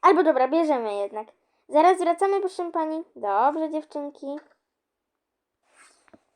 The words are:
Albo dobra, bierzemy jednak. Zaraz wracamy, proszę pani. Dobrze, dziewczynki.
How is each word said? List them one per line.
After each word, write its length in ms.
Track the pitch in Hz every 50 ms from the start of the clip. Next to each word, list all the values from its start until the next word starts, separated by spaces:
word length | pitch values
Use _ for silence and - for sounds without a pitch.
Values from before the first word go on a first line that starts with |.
| -
Albo 160 | 359 381 320 349
dobra, 260 | 311 311 254 254 262
bierzemy 460 | 269 330 339 302 294 254 233 220 202
jednak. 340 | 202 202 202 208 214 220 - _ _ _ _ _ _ _ _
Zaraz 300 | 262 294 311 359 370 370
wracamy, 420 | 359 330 339 339 381 392 392 392
proszę 300 | 403 370 - - 359 339 330
pani. 320 | 339 320 311 311 320 339 _ _
Dobrze, 540 | - 226 202 196 202 233 269 294 320 320 311
dziewczynki. 640 | 302 311 302 _ - 294 285 285 285 - - 277 285 302 - _ _ _ _ _ _ _ _ _ _ _ _ _ _ _ _ _ _ _ _ _ _ _ _ _ _ _ - _ _ _ _ _ - - _ _ _